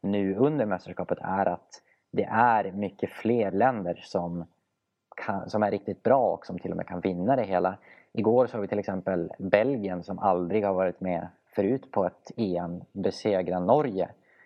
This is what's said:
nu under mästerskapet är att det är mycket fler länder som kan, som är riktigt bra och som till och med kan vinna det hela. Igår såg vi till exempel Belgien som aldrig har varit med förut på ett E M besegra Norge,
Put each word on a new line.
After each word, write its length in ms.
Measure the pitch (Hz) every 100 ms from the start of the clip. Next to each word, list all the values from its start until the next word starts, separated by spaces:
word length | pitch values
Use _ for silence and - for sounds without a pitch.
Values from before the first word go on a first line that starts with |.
nu 340 | 98 101 98
under 320 | 95 135 151 107
mästerskapet 520 | 92 - 90 87 -
är 260 | - 95 95
att 360 | 87 - - _ _ _
det 120 | - 98
är 420 | 107 120 113 95
mycket 380 | 95 101 - -
fler 400 | - 110 120 101
länder 500 | 92 120 120 87 85
som 420 | - 95 87 87 85 _ _ _ _ _ _ -
kan, 340 | - 98 -
som 120 | 107
är 80 | 104
riktigt 320 | 101 - 95
bra 300 | - 135 110
och 140 | 85 -
som 120 | 90
till 120 | 90
och 60 | 87
med 100 | 87
kan 140 | 90
vinna 360 | 95 87 92 135
det 80 |
hela. 320 | 104 92 92 95 - - _
Igår 340 | - 107 120 120
såg 140 | 117
vi 80 | 98
till 100 | 104
exempel 540 | 101 95 90 92 85 -
Belgien 640 | 95 101 120 135 98 90
som 160 | 87 92
aldrig 460 | 104 90 90 104
har 100 | 101
varit 260 | 92 92 -
med 280 | 92 85 87 - _
förut 380 | - 98 131 -
på 140 | - 90
ett 240 | - - -
E 200 | 107 87
M 260 | 87 87 -
besegra 680 | 98 95 - 110 98 90 90
Norge, 480 | 90 139 143 95 87 - _ _